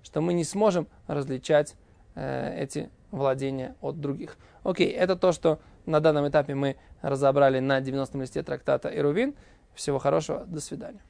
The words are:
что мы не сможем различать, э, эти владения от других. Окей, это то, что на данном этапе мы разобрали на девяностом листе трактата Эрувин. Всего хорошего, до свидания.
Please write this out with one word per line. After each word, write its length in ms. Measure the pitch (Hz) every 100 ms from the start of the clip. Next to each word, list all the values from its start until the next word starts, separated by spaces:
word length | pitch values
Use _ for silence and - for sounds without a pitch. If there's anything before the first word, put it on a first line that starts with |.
что 180 | - -
мы 120 | 165
не 120 | 175
сможем 420 | 156 196 214 175 156 - -
различать, 680 | 147 139 131 - 151 151 - _ _ _
э, 480 | - 135 131 165 170
эти 260 | 139 147 165 _ _
владения 640 | 135 135 135 135 135 127 -
от 180 | 143 151
других. 380 | 143 - - - - -
Окей, 260 | - 185 185
это 280 | - 180 185
то, 160 | 185
что 260 | 165 165 147 - -
на 140 | - 156
данном 300 | 156 151 143
этапе 260 | 147 143
мы 220 | 139 139 131 - -
разобрали 580 | - 139 139 139 139 131
на 220 | 131 135
девяностом 400 | 135 135 135 139
листе 200 | 131 135
трактата 480 | - 139 - 135 -
Эрувин. 460 | - 143 165 269 285 - _ _
Всего 260 | - - 139
хорошего, 460 | 143 160 156 -
до 160 | - 156
свидания. 400 | - - - 202